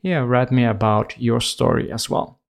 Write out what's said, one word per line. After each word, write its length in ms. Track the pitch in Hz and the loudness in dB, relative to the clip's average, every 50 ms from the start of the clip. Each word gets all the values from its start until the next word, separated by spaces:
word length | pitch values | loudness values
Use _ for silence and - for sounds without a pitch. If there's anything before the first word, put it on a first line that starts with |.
| - | -2
yeah, 160 | 185 180 156 | -2 -2 0
write 320 | 127 120 123 123 131 127 | 0 2 2 2 2 2
me 140 | 131 127 120 | 2 2 2
about 560 | 117 107 98 113 110 107 110 110 - - - | 2 0 0 0 2 2 0 0 -4 -8 -4
your 200 | 120 117 113 120 | -2 0 0 0
story 520 | 117 - - - - - - - - - - | -2 -4 -4 0 0 2 2 0 -2 -4 -6
as 180 | 117 - - | -8 -6 -4
well. 300 | - - - - - _ _ _ | -4 -4 -4 -6 -10 _ _ _